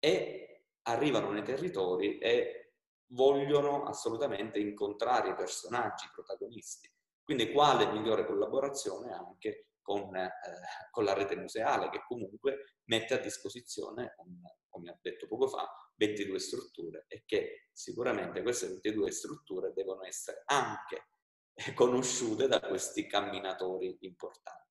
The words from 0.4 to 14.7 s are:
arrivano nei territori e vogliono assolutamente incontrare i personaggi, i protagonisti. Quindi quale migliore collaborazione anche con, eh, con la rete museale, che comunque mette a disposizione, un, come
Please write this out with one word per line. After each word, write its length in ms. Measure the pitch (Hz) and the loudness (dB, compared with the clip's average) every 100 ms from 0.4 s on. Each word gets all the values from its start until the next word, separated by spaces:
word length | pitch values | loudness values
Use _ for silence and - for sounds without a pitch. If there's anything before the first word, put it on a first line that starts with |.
| - - _ _ - | -12 -20 _ _ -2
arrivano 420 | 117 147 120 101 | 2 4 4 2
nei 140 | 104 | -2
territori 720 | 104 135 175 98 92 92 101 - | -2 -2 -2 0 0 2 2 2
e 560 | - 120 - - - _ _ _ _ | 4 4 2 -4 -16 _ _ _ _
vogliono 720 | 123 135 139 139 147 143 139 | 6 8 8 4 4 4 0
assolutamente 720 | - - 117 113 113 101 110 104 | -2 -4 -4 -2 -2 -2 -2 0
incontrare 720 | 104 104 101 101 117 123 98 | -2 -2 -4 0 2 2 2
i 40 | 90 | -2
personaggi, 720 | 92 - - 120 113 - - | -4 -6 -4 -2 -2 -4 -12
i 40 | |
protagonisti. 800 | - - 98 107 117 - - - _ _ _ | -14 -12 -10 -10 -12 -14 -18 -20 _ _ _
Quindi 300 | - 139 110 | -4 0 2
quale 340 | 139 147 123 104 | 6 8 8 4
migliore 340 | 107 110 104 - | 2 2 2 2
collaborazione 880 | 101 - 131 139 135 107 92 120 | 0 2 2 0 -2 -6 -6 -8
anche 560 | 92 92 92 110 101 - _ | -10 -12 -8 -6 -6 -14 _
con, 340 | - 101 98 92 | -4 -4 -2 -4
eh, 160 | 92 - 90 90 87 - - | -4 -4 -10 -12 -12 -12 -8
con 140 | - | 0
la 80 | 101 | 2
rete 240 | 98 101 90 | 2 0 -2
museale, 540 | 90 113 120 131 - | -4 -2 2 2 0
che 120 | 101 - | -6 -6
comunque 720 | 123 98 107 135 139 - _ - | -8 -8 -2 -2 -2 -10 _ 0
mette 280 | 113 110 | 0 2
a 40 | 127 | -2
disposizione, 960 | - - - 123 - - - 107 123 - | -2 -8 -10 -12 -12 -10 -8 -6 -8 -10
un, 220 | 92 87 87 - | -20 -18 -20 -20
come 220 | _ | _